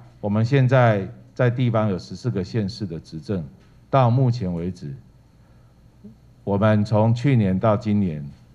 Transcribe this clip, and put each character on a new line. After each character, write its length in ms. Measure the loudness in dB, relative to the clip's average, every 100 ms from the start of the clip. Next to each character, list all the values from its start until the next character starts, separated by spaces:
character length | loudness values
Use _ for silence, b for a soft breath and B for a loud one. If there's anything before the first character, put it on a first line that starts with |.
| -20 -10
我 80 | -2
们 160 | 0
现 240 | 2 2 4
在 400 | 4 4 2 -4 -12 -20 -2
在 160 | -2
地 180 | 2 0
方 180 | 2 0
有 120 | -2
十 160 | -6 -8
四 160 | -4
个 120 | -4
县 240 | -4 -4 -4
市 160 | -6
的 160 | -10 -10
执 220 | -12 -16
政， 260 | -6 -6 -6 -16 b b 0
到 220 | 2 4
目 220 | 4 2
前 200 | 0 -4
为 200 | -4 -6
止， 200 | -8 -14 -14 -18 -20 _ b b b b b -20 _ -20 -20 -20 -12
我 140 | -4 0
们 260 | 2 2
从 300 | 2 2 2
去 220 | 2 2 2
年 240 | 2 2
到 180 | 2 0
今 220 | 0 0
年， 280 | 0 -4 -12 -16 -20